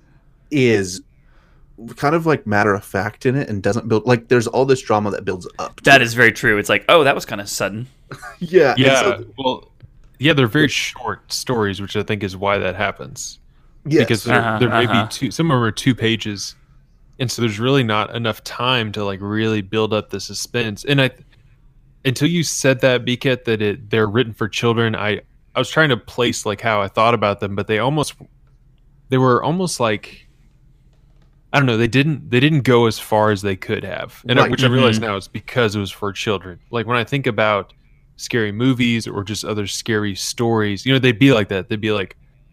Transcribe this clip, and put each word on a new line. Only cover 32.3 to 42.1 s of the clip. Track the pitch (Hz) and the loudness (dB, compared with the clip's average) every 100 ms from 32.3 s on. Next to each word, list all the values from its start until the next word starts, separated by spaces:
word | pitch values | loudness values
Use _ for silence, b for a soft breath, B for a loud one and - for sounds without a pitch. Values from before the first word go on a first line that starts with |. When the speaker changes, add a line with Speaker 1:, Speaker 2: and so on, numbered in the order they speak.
Speaker 3:
they | 123 | 2
didn't | 143 156 | 4 2
go | 120 120 117 | 4 4 4
as | - | 0
far | - 107 107 | 0 2 2
as | 104 | 2
they | 101 95 | -2 -6
could | - 101 | -6 -6
have. | 98 80 - - 117 | -6 -10 -12 -10 0
And | 127 | 2
I, | |
Speaker 1:
Right. | 127 | 2
Speaker 3:
which | 143 | 2
I | 127 | 2
realize | 127 127 110 | 4 4 2
Speaker 2:
Mm-hmm. | 113 | -2
Speaker 3:
now | 98 | -4
it's | - | -6
because | 107 - 127 113 104 | -14 -6 0 0 0
it | |
was | 98 | -6
for | - 101 | -6 -8
children. | 98 - 98 92 87 - | -4 -4 -4 -6 -18 -8
Like, | 117 110 | -6 -2
when | 120 | -2
I | |
think | 110 139 131 | 0 -2 -2
about | 107 110 101 90 _ _ _ _ - | 0 2 2 -2 _ _ _ _ -16
scary | - 123 107 | -4 -2 -2
movies | 101 131 123 120 117 107 | 0 0 2 0 0 -4
or | 98 | -8
just | 98 104 73 | -6 -8 -6
other | 107 98 | -6 -6
scary | - - 107 104 90 | -6 -2 -2 -2 -6
stories, | - - 117 110 104 98 127 | -8 -2 0 0 0 -2 0
you | |
know, | 135 | 2
they'd | 127 107 | 2 4
be | 139 | 4
like | 117 101 | 4 2
that. | 98 90 | -2 -4
They'd | 110 | -4
be | 107 | -2
like, | 104 92 | -2 -4